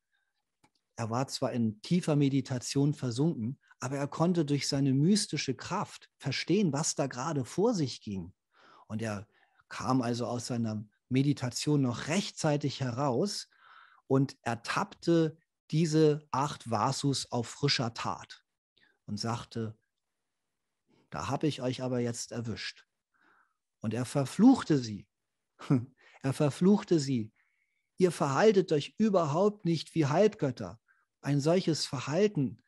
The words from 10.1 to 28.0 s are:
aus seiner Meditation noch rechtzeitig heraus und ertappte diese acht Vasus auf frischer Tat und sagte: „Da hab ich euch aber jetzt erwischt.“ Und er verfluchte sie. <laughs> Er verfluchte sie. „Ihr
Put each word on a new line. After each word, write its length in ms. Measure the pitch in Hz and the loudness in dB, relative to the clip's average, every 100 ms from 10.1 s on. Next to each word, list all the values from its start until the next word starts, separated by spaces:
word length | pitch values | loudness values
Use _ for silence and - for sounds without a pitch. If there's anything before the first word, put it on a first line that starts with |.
| 120 113 | -2 -4
aus 200 | 120 - | -6 -4
seiner 380 | 120 113 107 104 _ _ | -4 -2 -4 -10 _ _
Meditation 720 | 127 139 139 123 - - 147 | 0 2 0 -4 -4 0 2
noch 260 | 131 107 - | 0 -2 -2
rechtzeitig 720 | 180 - - 160 147 147 - | -2 -2 -2 0 0 -2 -4
heraus 680 | 131 117 143 120 202 - - _ - - - _ - | -4 -2 -2 0 -2 -4 -12 _ -20 -20 -20 _ 0
und 300 | 135 135 - | 2 2 -2
ertappte 920 | - 117 - - 202 - - 170 160 156 _ _ - | -6 -6 -4 -4 -4 -4 2 4 2 -2 _ _ -4
diese 560 | 151 165 156 156 147 - | 0 2 6 6 4 -2
acht 380 | 127 147 143 117 | -2 -2 -4 -4
Vasus 640 | 110 113 135 143 131 - | 0 0 0 0 -2 -2
auf 160 | - 113 | -4 -6
frischer 460 | - 143 - 117 | -4 -2 0 -2
Tat 520 | - 110 90 - - _ _ _ _ _ _ - | -4 -6 -6 -10 -20 _ _ _ _ _ _ -10
und 140 | 104 | -6
sagte: 580 | 117 117 - 120 110 110 _ _ _ _ _ _ _ _ _ _ _ _ _ | -4 -6 -6 -8 -8 -10 _ _ _ _ _ _ _ _ _ _ _ _ _
„Da 180 | 73 107 | -8 -6
hab 140 | 143 | -2
ich 180 | 156 - | -2 -2
euch 200 | 127 127 | -4 -4
aber 160 | 127 127 | -4 -2
jetzt 320 | 120 117 - | -2 -4 -8
erwischt.“ 560 | 120 117 98 - - _ _ _ _ _ _ _ _ _ _ | -8 -8 -8 -10 -14 _ _ _ _ _ _ _ _ _ _
Und 140 | 110 | -6
er 120 | 107 123 | -6 -4
verfluchte 720 | 143 131 - 233 262 - 147 | -2 -2 4 6 6 4 0
sie. 300 | 117 101 - _ _ _ _ _ | 0 -8 -14 _ _ _ _ _
<laughs> 360 | - 135 120 _ _ - | 0 0 0 _ _ -6
Er 100 | 165 | -4
verfluchte 640 | 123 147 - 180 202 - 170 | 0 0 2 4 4 4 0
sie. 340 | 135 131 107 - _ _ _ _ _ | 2 -2 -4 -12 _ _ _ _ _
„Ihr 140 | - | 0